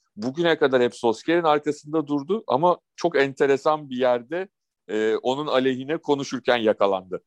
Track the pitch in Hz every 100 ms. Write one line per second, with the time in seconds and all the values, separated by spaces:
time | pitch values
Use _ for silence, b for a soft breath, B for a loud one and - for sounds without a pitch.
0 | _ 101 120 147 170 156 139 127 123 -
1 | 117 107 - 170 160 151 147 147 147 160
2 | 147 147 143 220 - 131 175 - _ -
3 | 170 139 139 135 139 135 156 156 143 123
4 | 123 123 120 170 190 _ _ _ - 107
5 | 110 107 123 139 151 127 131 127 135 165
6 | - 143 135 127 - 120 107 101 101 95
7 | 92 90